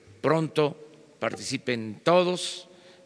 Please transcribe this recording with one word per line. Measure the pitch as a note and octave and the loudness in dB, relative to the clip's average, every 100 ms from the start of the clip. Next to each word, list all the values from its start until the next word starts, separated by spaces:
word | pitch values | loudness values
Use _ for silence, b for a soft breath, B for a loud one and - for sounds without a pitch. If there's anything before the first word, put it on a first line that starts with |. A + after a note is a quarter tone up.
| - - | -20 -2
pronto | C3 D#3+ D#3 D#3 D3 - - - - - | 2 2 2 0 0 -2 -20 -20 -20 -6
participen | A2+ - G#2 C3+ - A#2 A2 G2 | -6 -4 -6 -6 -4 -4 -4 -2
todos | D#3+ F3+ F3+ F3+ - - - B B B | 2 4 4 -2 -6 -10 -16 B B B